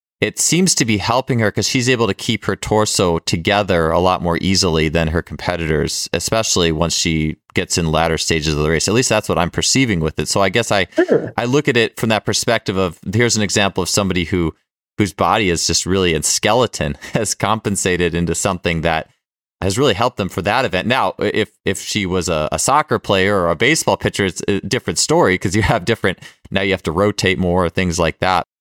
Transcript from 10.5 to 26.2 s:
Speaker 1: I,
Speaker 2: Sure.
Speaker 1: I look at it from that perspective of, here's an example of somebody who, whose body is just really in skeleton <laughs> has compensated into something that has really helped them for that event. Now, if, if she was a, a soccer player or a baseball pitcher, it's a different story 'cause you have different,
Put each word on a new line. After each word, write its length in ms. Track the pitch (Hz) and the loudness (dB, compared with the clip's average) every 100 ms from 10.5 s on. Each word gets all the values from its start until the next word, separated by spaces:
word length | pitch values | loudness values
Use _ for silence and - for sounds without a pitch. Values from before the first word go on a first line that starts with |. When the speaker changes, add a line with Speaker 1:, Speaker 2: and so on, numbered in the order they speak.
| 117 113 | 0 0
Speaker 1:
I, 140 | 101 90 | 0 0
Speaker 2:
Sure. 380 | - 359 196 - - | 0 0 0 -2 -4
Speaker 1:
I 80 | |
look 220 | 120 143 143 | 0 0 2
at 80 | 120 | 2
it 220 | 110 - | 0 0
from 100 | 117 | 0
that 140 | 107 | 0
perspective 520 | - 101 - 113 - 95 | 0 -2 0 -2 0 0
of, 200 | 92 - - | -2 -4 -4
here's 240 | 104 120 110 | 0 2 2
an 60 | |
example 400 | 101 - 98 92 | 0 2 0 0
of 60 | 85 | -2
somebody 360 | - 95 90 | 0 0 0
who, 300 | 85 92 82 - _ _ _ - | 0 0 0 -4 _ _ _ -2
whose 160 | 101 | -2
body 380 | - 87 107 95 | 2 2 4 2
is 160 | 82 - | 0 0
just 200 | 85 87 | -2 0
really 280 | 95 90 | 0 2
in 80 | 76 | 0
skeleton 720 | - - 104 117 117 - 73 69 | 0 0 2 2 2 -2 -6 -6
<laughs> 80 | - | -4
has 200 | 123 104 | -4 -2
compensated 800 | - 101 110 107 95 95 87 85 | -2 -2 -2 -2 -2 0 0 0
into 200 | 85 85 82 | 0 -2 -2
something 460 | 101 90 87 82 | -2 -2 -2 0
that 260 | 82 80 - _ _ _ _ - | 0 -2 -4 _ _ _ _ -6
has 160 | 95 101 | -2 0
really 160 | 139 | 0
helped 220 | 95 123 - | 2 0 -2
them 120 | 90 | -6
for 140 | - | -4
that 220 | 92 120 | 0 0
event. 220 | 127 90 98 | 0 -2 0
Now, 260 | 127 95 - | 0 0 -2
if, 320 | - 107 101 _ | -2 0 -2 _
if 160 | 95 95 | -6 -4
she 260 | - 107 92 | -4 -2 0
was 220 | 92 85 | 0 0
a, 200 | 80 76 | -2 -2
a 60 | 80 | -2
soccer 400 | - 143 - 113 | 0 0 0 -2
player 400 | - 98 95 101 | 0 2 2 2
or 100 | 85 | 0
a 60 | 82 | 2
baseball 400 | 120 156 - 98 | 0 2 0 0
pitcher, 280 | 110 - 95 | -2 0 -2
it's 160 | - - | -2 -2
a 120 | 98 | -2
different 380 | 98 120 - - | -2 -4 -4 -2
story 380 | - 160 120 92 | 0 2 4 2
'cause 160 | 98 | 0
you 80 | 104 | 0
have 220 | 95 117 | 2 0
different, 340 | 87 113 98 87 | 0 -2 -2 -4